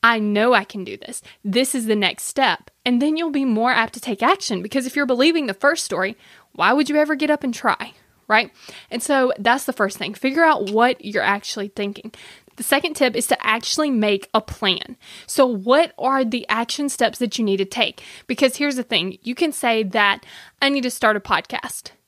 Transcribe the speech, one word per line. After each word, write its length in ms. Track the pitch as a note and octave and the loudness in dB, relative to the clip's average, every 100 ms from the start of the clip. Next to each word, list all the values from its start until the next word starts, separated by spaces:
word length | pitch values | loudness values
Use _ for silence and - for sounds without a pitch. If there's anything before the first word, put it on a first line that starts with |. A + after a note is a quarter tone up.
I 160 | A#3 A#3 | 2 0
know 360 | G#3 G3+ A#3 | -2 2 2
I 100 | A#3 | 2
can 220 | F#3+ G#3 F#3 | 0 -12 -12
do 100 | G#3 | -12
this. 240 | - A#3+ - - | -14 -16 -18 -12
This 320 | G#3 G#3+ C4 C4+ | -4 0 0 -2
is 120 | A3+ | -2
the 80 | G#3+ | 0
next 280 | G3 - | 0 -2
step." 480 | - - B3+ E3+ - _ B3 | -8 0 0 0 -6 _ 0
And 160 | A#3+ | 2
then 160 | D4 D#4 | 2 0
you'll 140 | E4+ | -2
be 140 | C#4+ C4+ | -2 0
more 260 | G#3+ A#3 | 2 2
apt 220 | B3+ A3+ - | 2 0 -4
to 40 | |
take 240 | - G3+ | -8 0
action, 400 | B3 G4 - G3 | 2 0 -2 -6
because 240 | G3 C#4 B3+ | -4 -4 -4
if 80 | C#4+ | -2
you're 100 | C#4 | 0
believing 400 | A#3+ D4 E4 C4 | 4 4 2 -2
the 80 | |
first 300 | F#3+ C#4 D#4+ | 0 0 0
story, 340 | - E3+ F#3+ A3+ _ - _ | -4 -4 -4 -6 _ -20 _
why 180 | - F3 | 0 2
would 160 | C4+ D4 | 4 2
you 60 | D4+ | 2
ever 200 | D4+ D4+ | 2 0
get 140 | D4 | 0
up 140 | D4 | 0
and 100 | C#4 | -2
try? 400 | A#3 A#3 - - _ _ _ _ | -2 -2 -2 -4 _ _ _ _
Right? 240 | G#3+ A#3 _ - - - | 0 0 _ -20 -20 -10
And 100 | A#3+ | -8
so 320 | - C#4 B3+ - | 0 2 2 2
that's 240 | G#3 C4 | 2 2
the 100 | - | 0
first 240 | - G3+ - | -2 -2 -2
thing. 160 | F#3+ | -10
Figure 300 | G#3 C4 C#4 | -4 -2 4
out 260 | E4 D4 G3 | 4 4 0
what 340 | G#3+ A#3+ - | 2 2 2
you're 200 | - G3+ | -4 -2
actually 460 | - G3+ - - G3+ | 0 -2 -4 -8 -8
thinking. 420 | - G3+ G3+ - - - - _ - | -6 -6 -6 -16 -20 -20 -20 _ -12
The 60 | |
second 300 | A#3+ C#4 E4 | 0 0 0
tip 220 | D4+ C4 A#3 | 0 0 0
is 100 | A#3 | 0
to 180 | - | 0
actually 460 | - A3 - - D4+ | 2 0 0 -2 0
make 400 | B3 G#3+ G3+ - A3 | 2 2 0 0 -2
a 40 | |
plan. 580 | G#3+ - G3+ F3 - B3+ - - - | -2 -4 0 0 -4 -16 -20 -20 -8
So 220 | - C4 | 2 4
what 460 | A3 G3 C4+ E4 - | 2 4 4 4 0
are 260 | B3+ C4+ | 0 0
the 220 | B3 A#3+ - | 0 -2 -2
action 420 | A3 A#3 - C#4+ | -4 -2 -4 -4
steps 280 | - A#3 - | 0 -2 0
that 220 | A#3+ - | -4 -2
you 40 | |
need 140 | G#3+ G3 | 0 0
to 80 | F#3+ | -2
take? 380 | - - - - - - | -2 -2 -4 -20 -20 -8
Because 300 | B3 C4 B3+ | 0 0 2
here's 180 | D4 B3+ | -2 -2
the 80 | |
thing. 340 | A#3+ F#3+ F3+ F#3 | -2 -2 -4 -8
You 100 | - | -10
can 180 | B3 D#4+ | -2 -2
say 300 | D4 B3 A3+ | 0 0 0
that, 460 | G#3 A3 G3+ G3 - - - _ | 0 2 2 0 -6 -20 -20 _
"I 80 | C#4 | 0
need 140 | C#4 | 0
to 80 | B3 | -2
start 260 | - A3+ G#3 | 0 0 0
a 20 | |
podcast." 680 | - F3 - - - - - _ | 0 -4 -2 -10 -10 -14 -16 _